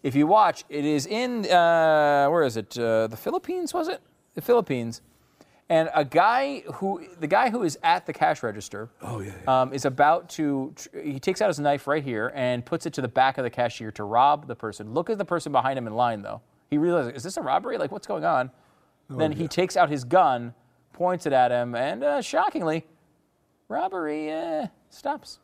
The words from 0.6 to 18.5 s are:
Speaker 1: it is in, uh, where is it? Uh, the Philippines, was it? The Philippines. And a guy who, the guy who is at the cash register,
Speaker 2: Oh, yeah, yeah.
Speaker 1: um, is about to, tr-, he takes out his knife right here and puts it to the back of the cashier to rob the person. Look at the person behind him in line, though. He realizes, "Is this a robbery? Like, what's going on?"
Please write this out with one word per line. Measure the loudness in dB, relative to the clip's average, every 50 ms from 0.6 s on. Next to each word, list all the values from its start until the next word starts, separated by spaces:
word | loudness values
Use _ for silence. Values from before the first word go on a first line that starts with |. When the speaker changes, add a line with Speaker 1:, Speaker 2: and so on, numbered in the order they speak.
| -10 _
Speaker 1:
it | -6 -4 0
is | 0 0 0 0
in, | -2 -4 -2 -2 -2 -4 -4 0 4
uh, | 4 6 6 6 6 6 6 6 6 6 6 4 4 4 4
where | 4 4 2
is | 2 2 0
it? | -4 -8 _ -6
Uh, | -4 0 2 2 2 2
the | 0 -4
Philippines, | -6 -6 -4 -4 -4 -4 -4 -6 -6 -6 -4
was | -4 -2 -2
it? | -2 -6 -8 _ _ _ _ _ _ _
The | -10
Philippines. | 0 2 2 2 2 0 -4 -4 -4 -6 -8 -10 _ _ _ _ _ _ _ _ -20 _ _ _ _ _
And | 2 2 2 4 0
a | 0 0
guy | 2 2 4 4 4 4 2 0 -2 -4 -8 -10 -12 -10
who, | -6 -6 -6 -6 -6 -10 -16 -10 -8
the | -2 2
guy | 2 4 4 2
who | 0 0
is | -2 -2 -4 0 2
at | 2 2 2 0
the | -8
cash | -2 0 2 2 2 0
register, | -4 -6 -6 -6 -12 -12 -10 -12 -12 -12 _ _
Speaker 2:
Oh, | -10 -10 -8 -8
yeah, | -10 -10 -12 -6 0
yeah. | 2 2 2
Speaker 1:
um, | 2 0
is | -2 -4 -4
about | -4 2 4 4 4 4 2 -2 -8
to, | -6 -4 -2 -2 -2 -2 -4 -6 -10
tr-, | -16 -20 -16 -14 -10
he | -8 -8 -8 -4
takes | -4 -4 -2 0
out | 0
his | -2 0 0
knife | 0 0 0 0 0
right | -2 -2 -2
here | -2 -4 -4 -4 -4 -4 -4
and | -2 -2 -2 -2 -4 -4
puts | -6 -6 -6 -6
it | -6 -6
to | -4
the | -6
back | -2 2 2 2 2 2 0
of | -4
the | -4
cashier | -2 -2 -2 -2 -2 -6 -12 -12
to | -10 -10
rob | -8 0 2 4 4 4 4 2 -2 -12
the | -12
person. | _ -8 -10 -8 -10 -12 -4
Look | -4 -4 -2 -2
at | -4 -4
the | -2
person | -2 -2 -4 -2 0
behind | 0 2 2 2 -2 -2
him | -6
in | -6 0
line, | 0 0 0 0 -4
though. | -8 -10 -12 -12 _ _ _ _ _ _
He | 0 2
realizes, | 2 4 2 2 0 -2
"Is | -6 -10
this | -12 -8 -8
a | -6
robbery? | -2 0 0 0 0 -2 -4 -4
Like, | -4 -4
what's | -6 -10 -8 -6
going | -6 -2 0
on?" | 0 0 0 0 -2